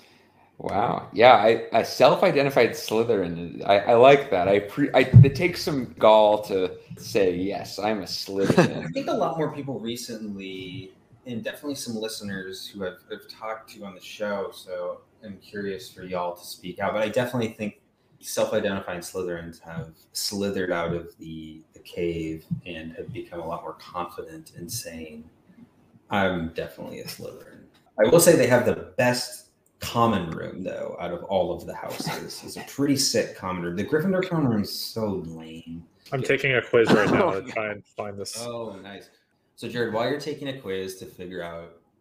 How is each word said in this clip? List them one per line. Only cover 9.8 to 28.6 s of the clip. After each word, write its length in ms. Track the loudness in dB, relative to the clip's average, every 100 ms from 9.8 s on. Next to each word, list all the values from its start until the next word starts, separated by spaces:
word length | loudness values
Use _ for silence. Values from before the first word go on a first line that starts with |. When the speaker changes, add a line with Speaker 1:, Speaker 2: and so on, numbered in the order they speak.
Speaker 2:
recently, 1120 | -8 -10 -10 -10 -10 -10 -12 -12 -12 -12 -16 _ _ _ -12
and 160 | -8
definitely 320 | -8 -10 -10
some 220 | -8 -8 -6
listeners 720 | -8 -8 -10 -10 -10 -12 -14
who 180 | -10 -10
I've, 120 | -10 -16
I've 160 | -16 -16
talked 420 | -14 -10 -10 -14
to 120 | -18
on 120 | -16 -16
the 40 |
show, 500 | -18 -8 -6 -4 -6
so 460 | -10 -12 -8 -8 -10 _ _
I'm 140 | -18 -18
curious 520 | -14 -10 -8 -8 -12
for 120 | -16
y'all 320 | -8 -4 -4 -6
to 80 |
speak 340 | -14 -14 -12 -4
out, 140 | -2
but 100 | -2
I 60 | -2
definitely 400 | -2 -2 -2 -4
think 320 | -4 -8 -10 _ _ _ _
self-identifying 800 | -8 -2 0 0 -2 -4 -6 -10
Slytherins 600 | -10 -8 -6 -6 -10 -16
have 280 | -14 -12 -12 -16 _
slithered 580 | -8 -6 -4 -4 -2 -2
out 240 | -2 -2
of 240 | -4 -6 -16
the, 440 | -14 -12 -12 -18 -20
the 80 | -20
cave 640 | -16 -6 -4 -4 -6 -8 -8 -10
and 280 | -8 -14 -14
have 200 | -14 -12
become 280 | -12 -12 -12
a 60 | -10
lot 160 | -10
more 120 | -10
confident 800 | -16 -14 -10 -10 -10 -14 -16 -18 -16
in 120 | -10
saying, 600 | -10 -10 -12 -14 -16 -20 _ _ -20 -20 _ _ _ -4
"I'm 400 | 0 0 0 -6
definitely 460 | -8 -10 -10 -14 -14
a 60 | -14
Slytherin." 580 | -12 -14 -16 -20 -20 -20 _ _ 2
I 40 | 6
will 120 | 8
say 160 | 8 8
they 100 | 6
have 200 | 4